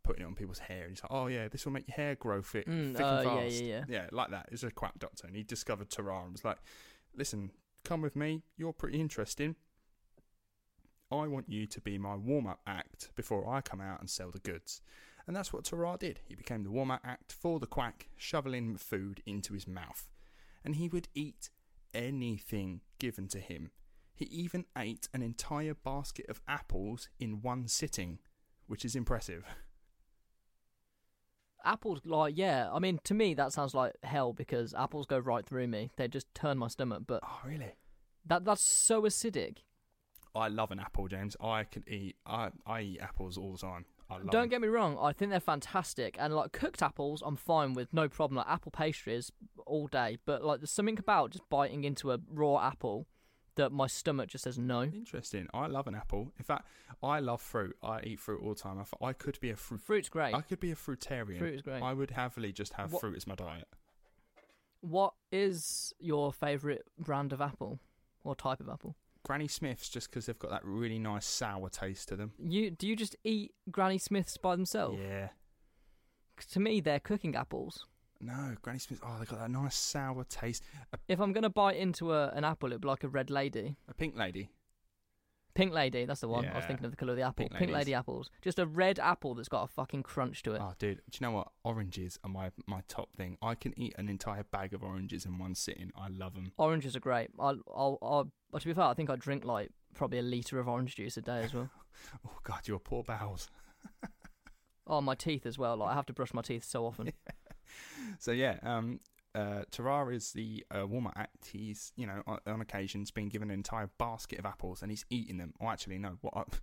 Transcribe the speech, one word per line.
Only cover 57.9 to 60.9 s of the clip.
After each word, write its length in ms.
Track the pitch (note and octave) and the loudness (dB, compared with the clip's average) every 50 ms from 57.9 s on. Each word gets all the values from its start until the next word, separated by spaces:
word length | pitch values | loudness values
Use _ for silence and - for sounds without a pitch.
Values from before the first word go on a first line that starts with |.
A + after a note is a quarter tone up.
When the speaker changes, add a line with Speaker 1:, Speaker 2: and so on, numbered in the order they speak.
| A2 A2 A2+ | -2 -2 -4
Speaker 1:
eat 180 | A2+ A2+ A2 | -6 -6 -6
fruit 220 | - - G#2+ - - | -4 -4 -4 -2 -2
all 60 | G#2+ | -2
the 100 | G#2 - | -4 -4
time. 160 | - G2 F#2+ G2 | -6 -8 -8 -8
I 40 | G2+ | -8
f-, 100 | - - - - | -8 -8 -4 -4
I 120 | B2+ C3 | -4 -4
could 260 | - - D3 C#3 - | -4 -4 -6 -6 -4
be 80 | - B2 | -4 -4
a 80 | G#2+ | -4
fru- 220 | G2+ - - A#2+ G#2 | -4 -6 -8 -8 -6
Speaker 2:
Fruit's 320 | - - G#3+ G#3 - - | -2 2 2 2 2 0
great. 240 | - D#3+ D#3 C3 A2 | 0 0 0 2 0
Speaker 1:
I 80 | C3+ D3+ | 0 -2
could 180 | - F#3+ F3 | -2 -4 -2
be 100 | - F3 D#3+ | -2 -2 -4
a 40 | |
fruitarian. 640 | - - - | -4 -4 -6